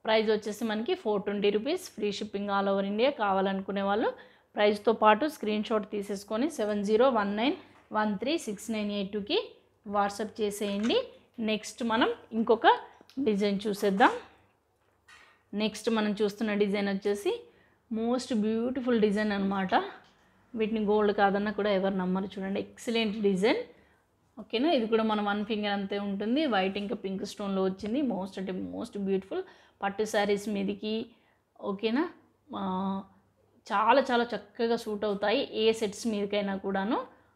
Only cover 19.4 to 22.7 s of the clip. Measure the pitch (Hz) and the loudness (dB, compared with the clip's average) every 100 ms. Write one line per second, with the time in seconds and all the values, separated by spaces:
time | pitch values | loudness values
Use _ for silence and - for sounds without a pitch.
19.4 | 196 196 185 277 381 - - _ _ _ | 0 -2 2 2 0 -8 -20 _ _ _
20.4 | _ 220 214 220 202 214 208 208 202 202 | _ -4 -2 0 2 4 4 4 4 4
21.4 | 208 202 208 196 190 196 180 185 190 202 | 0 0 2 2 2 0 0 -2 -4 -6
22.4 | 190 202 196 | -4 -4 -6